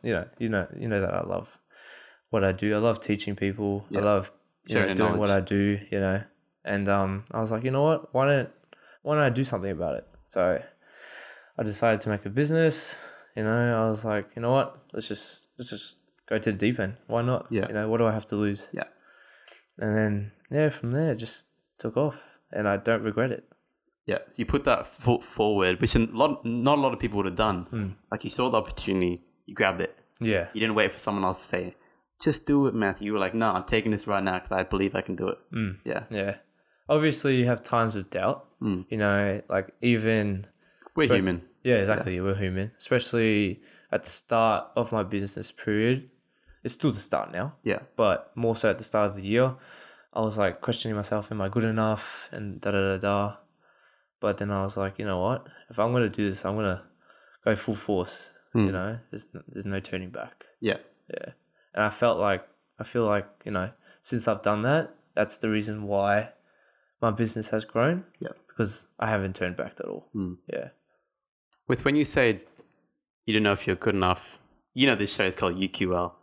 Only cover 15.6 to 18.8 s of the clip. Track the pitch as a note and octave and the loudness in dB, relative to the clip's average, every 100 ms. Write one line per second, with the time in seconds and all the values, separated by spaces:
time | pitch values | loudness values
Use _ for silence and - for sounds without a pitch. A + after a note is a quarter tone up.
15.6 | B2 G#2 - - _ _ - G#2+ A2+ G2 | -10 -8 -12 -16 _ _ -4 -2 0 0
16.6 | G#2+ A#2+ G2 A2+ - A#2 A#2+ B2+ - A2 | 0 0 -4 -6 -4 -2 0 -2 -2 -2
17.6 | - G#2 A2 A#2 A2+ G#2+ - G#2 G#2 G2+ | -2 -2 0 2 2 2 -2 0 0 -2
18.6 | - - | -8 -10